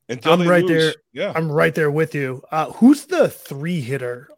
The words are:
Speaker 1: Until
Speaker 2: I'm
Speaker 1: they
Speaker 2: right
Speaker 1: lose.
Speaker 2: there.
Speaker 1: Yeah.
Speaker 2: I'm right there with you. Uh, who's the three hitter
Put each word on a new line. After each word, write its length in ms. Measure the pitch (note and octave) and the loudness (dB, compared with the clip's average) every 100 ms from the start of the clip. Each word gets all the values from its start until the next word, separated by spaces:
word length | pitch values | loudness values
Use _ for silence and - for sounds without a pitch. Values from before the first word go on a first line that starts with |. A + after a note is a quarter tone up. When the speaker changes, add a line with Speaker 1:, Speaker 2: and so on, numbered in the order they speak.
| - | -12
Speaker 1:
Until 240 | B2+ D#3+ | -6 2
Speaker 2:
I'm 60 | F3 | 2
Speaker 1:
they 60 | F3 | 4
Speaker 2:
right 180 | F3 | 2
Speaker 1:
lose. 280 | F3+ E3 D#3+ | 2 2 0
Speaker 2:
there. 20 | D#3 _ | -2 _
Speaker 1:
Yeah. 200 | B2+ F#3+ | -8 -6
Speaker 2:
I'm 160 | D#3 D#3+ | -4 -4
right 240 | D3 E3 | 0 0
there 160 | D#3+ D3+ | 0 -2
with 240 | D3 D#3+ | -2 -4
you. 280 | D3 C3+ C3 - | -4 -6 -8 -8
Uh, 220 | D#3 D#3 | -6 -6
who's 340 | - A#3 D4 - | 4 4 4 0
the 220 | F4+ B3+ | 0 0
three 520 | - - C#3 D#3+ F3+ | 0 -14 -10 -6 -6
hitter 480 | A#2 C3+ B2 B2 C#3 | -6 -6 -8 -10 -16